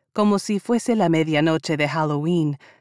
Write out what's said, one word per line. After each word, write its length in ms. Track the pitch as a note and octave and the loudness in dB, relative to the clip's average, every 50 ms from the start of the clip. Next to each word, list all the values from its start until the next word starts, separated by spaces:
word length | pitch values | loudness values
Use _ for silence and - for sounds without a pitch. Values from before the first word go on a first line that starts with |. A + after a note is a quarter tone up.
| _ _ - | _ _ -2
como 260 | - G#3 G#3 G3+ G3 | 0 2 2 2 0
si 200 | - - G#3 F#3+ | 0 -2 -4 -4
fuese 380 | - - A#3+ A3+ - - A#3 | -2 -2 -2 -2 0 0 0
la 120 | A3 F#3 E3 | 2 2 2
medianoche 720 | D#3+ D#3+ D#3+ D#3+ D#3 D3 D#3 E3 D#3+ D#3 - - D#3+ D3 | 2 2 2 2 2 2 2 2 0 0 -2 -2 -2 -2
de 100 | D3 C#3 | -2 -2
Halloween, 680 | C#3+ D#3+ D#3 D3 D3+ C#3+ D3+ E3 F3+ E3+ D#3 D3 C#3+ - - - - _ | 0 -2 -2 -2 -2 -2 -2 0 0 0 0 -2 -4 -6 -10 -20 -20 _